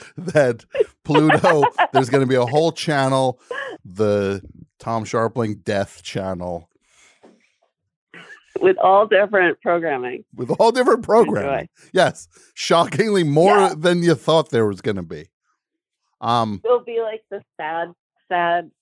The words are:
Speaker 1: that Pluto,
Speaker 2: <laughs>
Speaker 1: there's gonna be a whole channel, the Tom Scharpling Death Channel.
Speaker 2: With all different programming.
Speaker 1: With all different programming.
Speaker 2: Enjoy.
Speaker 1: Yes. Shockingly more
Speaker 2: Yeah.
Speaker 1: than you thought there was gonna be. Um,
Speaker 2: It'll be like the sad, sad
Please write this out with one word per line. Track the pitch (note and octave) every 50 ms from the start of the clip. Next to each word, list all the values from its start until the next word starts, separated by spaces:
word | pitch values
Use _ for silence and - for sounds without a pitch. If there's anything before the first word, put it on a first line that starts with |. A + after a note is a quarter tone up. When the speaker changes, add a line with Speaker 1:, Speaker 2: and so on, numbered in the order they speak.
| - - -
Speaker 1:
that | - F3+ E3 D#3 D#3 C#3 B2 A#2 A2 - _ - C5 - - _ _ -
Pluto, | - D3+ D#4 D#4 D#4 - - - - - D#4 - - - -
Speaker 2:
<laughs> | F#4 - -
Speaker 1:
there's | F4+ C3+ A#2
gonna | C3 C#3 C3+
be | B2 C3
a | B2+ B2
whole | A#2 B2+ D3+ D#3+ E3 -
channel, | - - E3 D3+ C#3 C3+ C3 C3+ C3+ C3 B2+ B2 _ _ - - C5+ C5+ C5 G4+ - -
the | G2+ F2+ G2 G#2+ G#2 G#2 G#2 G2+ G2 G2 F#2+ - D2+ - - - - _ _
Tom | - A#2 A2+ A2+ A2
Scharpling | - - A#2 A2+ A2+ - B2+ A2+ G#2+ G#2+ - F2
Death | - G#2 G2 G2+ - - - -
Channel. | - - A2 F#2+ F#2+ F#2+ F2 F2+ F2+ F2 E2+ E2+ _ _ _ _ _ _ _ _ _ _ _ _ - _ _ _ _ _ _ _ _ _ _ _ _ _ _ _ _ - - - - - - _ _ - -
Speaker 2:
With | - F#3+ F#3 F#3+
all | - F#3 F#3+ G3 A3
different | G#3 G#3+ F#3+ G#3 G#3 G#3+ G3 F3+ E3+ C#3 - -
programming. | G3+ E3+ E3+ E3 D#3+ C#3+ B2+ B2 B2 - - - _ -
Speaker 1:
With | A2+ B2+ A#2+ D#3 -
all | G#3+ A#3 A3+
different | C4 B3+ C#4 B3+ - G#3+
programming. | - G3+ A3+ A#3 - - - - C#3 C#3
Speaker 2:
Enjoy. | A#2 - - _ _ _ _ -
Speaker 1:
Yes. | F#3 E3+ B2+ - - - _ _ _ _ _ _
Shockingly | - - - F3 E3+ E3+ - - C3 A3 A3 G3+ F#3+ E3+
more | D3 C#3+ D#3 E3+ G3 -
Speaker 2:
Yeah. | G3+ G3 F#3 - D#3
Speaker 1:
than | D#3 F3+ F3 F3 E3+
you | E3+ D#3+
thought | - - - D#3 E3 D3+ -
there | - A#2 A2
was | G#2 G2+ F2+
gonna | - A#2+ G#2 G2 F2
be. | D#2+ E2+ D2+ D#2+ _ _ _ _ _ _ _ _ _ _ _ _ _ _ _ _ _ _ -
Um, | - A#2 A#2 A#2+ A2+ A2 G#2 F#2 -
Speaker 2:
It'll | A#3 B3 A#3+
be | A#3+ A#3+ A#3 A3+
like | A3+ A3 A3 A3 _ -
the | G3 G3+ G3+ _ _
sad, | - D#3+ D3+ E3 E3 E3+ F3 E3+ _ _ _ _ _ _ -
sad | F#3 F3 E3+ E3+ E3+ F3 E3+ - _ _